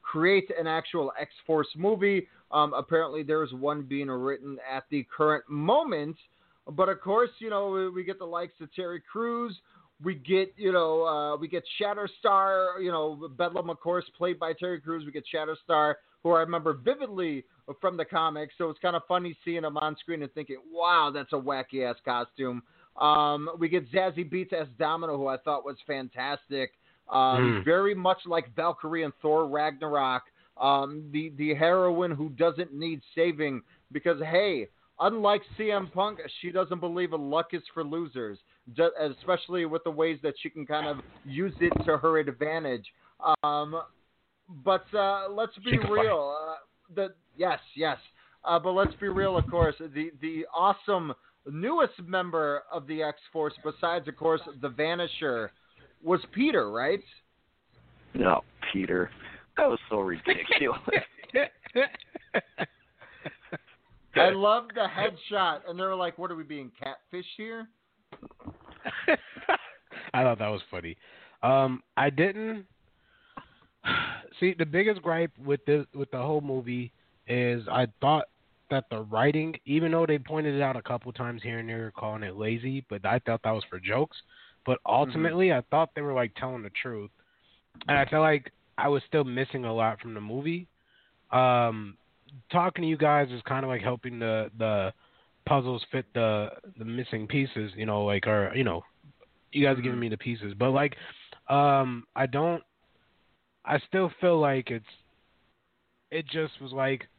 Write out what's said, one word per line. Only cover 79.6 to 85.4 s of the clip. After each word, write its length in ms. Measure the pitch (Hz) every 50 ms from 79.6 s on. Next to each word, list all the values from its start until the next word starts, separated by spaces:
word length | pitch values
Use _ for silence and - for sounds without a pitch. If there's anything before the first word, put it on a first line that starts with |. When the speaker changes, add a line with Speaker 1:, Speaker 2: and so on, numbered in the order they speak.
| _
Speaker 2:
even 240 | 139 143 156 165 165
though 140 | 160 165 165
they 120 | 156 151 143
pointed 360 | 123 - 156 156 151 147 139
it 80 | 139
out 140 | 143 135 131
a 60 | 120
couple 300 | - - 123 117 - 123
times 300 | 113 - 123 120 120 113
here 160 | 110 117 117 117
and 100 | 113 113
there, 240 | 113 113 113 110 -
calling 260 | - 110 107 107 110
it 140 | 107 95 92
lazy, 480 | 101 107 110 117 117 120 131 131 135 127 _
but 160 | 104 101 92
I 140 | 95 113 123 _
thought 140 | - 113 110 -
that 60 | 113
was 140 | 110 110 - -
for 120 | - 92
jokes. 360 | 92 95 107 127 151 - - - _ _ - - - - _ _ _
But 140 | - 127 -
Speaker 1:
Mm-hmm. 160 | _ - 107
Speaker 2:
ultimately, 580 | 127 147 131 123 156 160 165 160 175